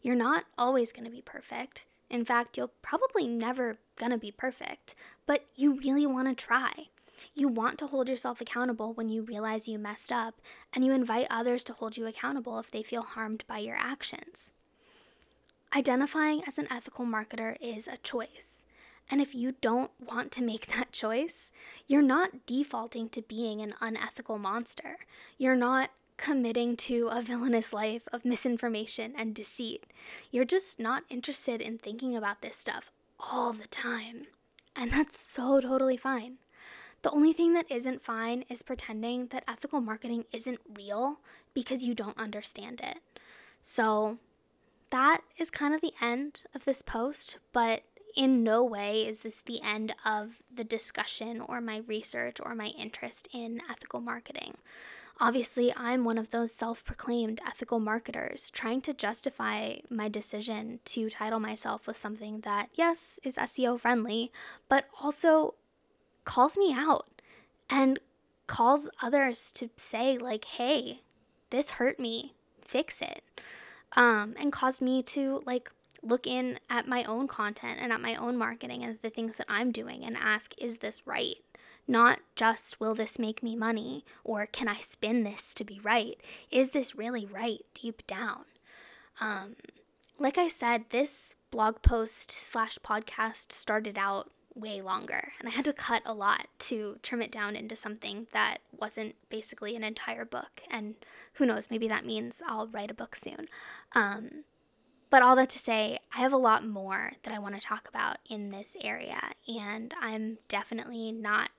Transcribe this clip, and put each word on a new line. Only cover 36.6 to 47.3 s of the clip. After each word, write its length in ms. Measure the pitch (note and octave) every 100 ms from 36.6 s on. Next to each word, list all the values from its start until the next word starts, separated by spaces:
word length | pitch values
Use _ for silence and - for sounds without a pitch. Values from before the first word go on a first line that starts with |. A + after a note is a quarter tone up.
| - - - _
The 80 | -
only 220 | D4 D4+
thing 200 | D#4+ E4+
that 140 | E4+ E4
isn't 320 | B3 B3+ C4
fine 440 | - A3+ A3+ B3 B3+
is 140 | B3
pretending 640 | - B3+ - G#3+ A3+ B3 B3
that 160 | C4+ -
ethical 320 | A3+ C#4+ D4
marketing 440 | A#3 A3 A#3+ A#3 A3+
isn't 300 | A3+ A3+ B3 -
real 460 | G#3 G3+ G3+ C4 D4+ - - _
because 300 | - A#3 C4
you 100 | B3
don't 220 | A3+ G#3 -
understand 640 | G#3+ G#3 G#3+ - G#3 B3
it. 200 | - E4 _ - - - - _
So 580 | - - A3 G#3+ G#3+ A#3 _ _ _ _ _ _ _
that 320 | B3+ C4+ E4 - -
is 120 | E4
kind 240 | - D4
of 60 | D#4
the 120 | D#4+ -
end 440 | A#3+ A#3+ D4 - -
of 100 | C4+
this 160 | - C4
post, 580 | - A3+ B3 D4 -